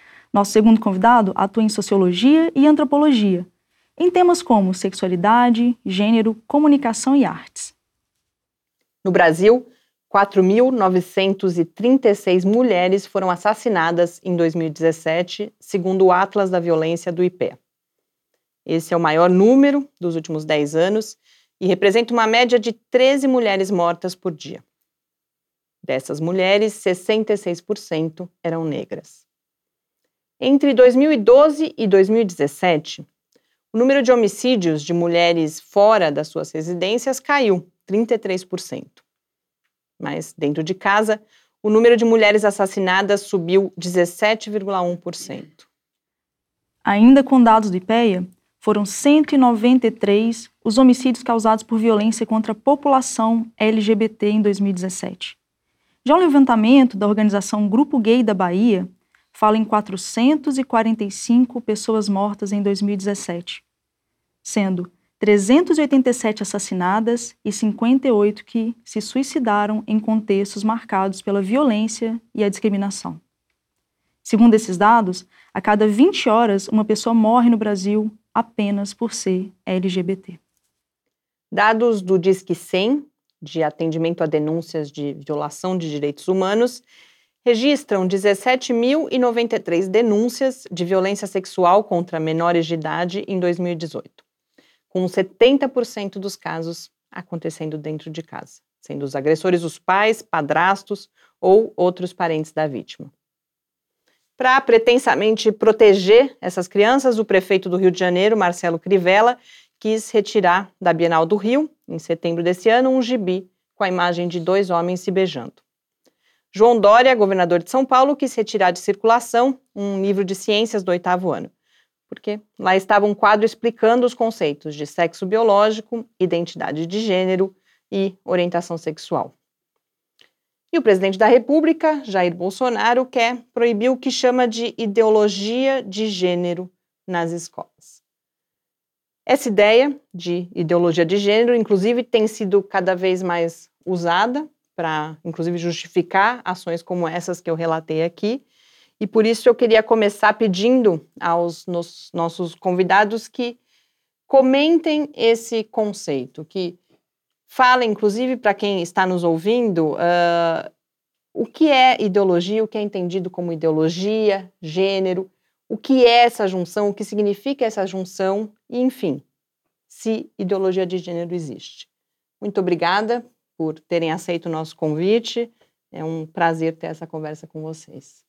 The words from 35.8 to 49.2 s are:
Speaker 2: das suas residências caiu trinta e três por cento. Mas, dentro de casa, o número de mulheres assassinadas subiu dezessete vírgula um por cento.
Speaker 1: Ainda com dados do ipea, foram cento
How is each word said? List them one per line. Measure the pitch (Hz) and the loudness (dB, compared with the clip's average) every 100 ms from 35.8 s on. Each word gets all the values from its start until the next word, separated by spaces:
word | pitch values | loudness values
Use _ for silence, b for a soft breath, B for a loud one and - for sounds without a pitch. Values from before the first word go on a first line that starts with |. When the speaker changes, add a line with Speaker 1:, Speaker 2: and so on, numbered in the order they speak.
| 202 220 160 | 4 4 2
Speaker 2:
das | 147 151 | -2 -6
suas | 165 156 | -8 -8
residências | 156 156 180 185 233 277 254 | -8 -8 -4 -4 -4 -4 -6
caiu | - 285 233 180 - _ | -2 0 2 0 -4 _
trinta | - 202 226 | -6 -2 -2
e | 226 | -2
três | 202 185 | -4 -8
por | 185 175 | -8 -12
cento. | - - - _ _ _ _ _ _ _ _ _ _ - | -10 -14 -16 _ _ _ _ _ _ _ _ _ _ -14
Mas, | 139 156 160 - | -10 -10 -12 -6
dentro | 147 151 | -4 -4
de | 160 | -6
casa, | 190 202 208 220 214 _ _ _ _ | -4 0 0 0 -4 _ _ _ _
o | 214 | 0
número | 214 233 | 4 6
de | 240 233 | 6 4
mulheres | 226 208 214 | 4 4 4
assassinadas | 208 202 196 202 185 185 196 202 | 2 0 -2 -2 0 0 0 -2
subiu | - 196 170 190 190 - | -2 -4 2 2 2 -4
dezessete | 175 180 175 - 214 220 214 | -4 0 0 0 -2 -2 -4
vírgula | 208 196 190 | -8 -4 -4
um | 175 175 | -4 -6
por | 175 | -10
cento. | 170 - - 156 _ _ _ _ _ _ _ _ _ _ _ _ _ | -14 -14 -16 -16 _ _ _ _ _ _ _ _ _ _ _ _ _
Speaker 1:
Ainda | - 202 233 277 | 0 6 8 8
com | 269 262 | 6 6
dados | 233 220 214 | 6 6 2
do | 180 | -4
ipea, | 185 226 233 180 180 _ _ _ | -2 2 2 0 -6 _ _ _
foram | - 208 202 | -2 -2 -2
cento | - 285 302 | -2 4 4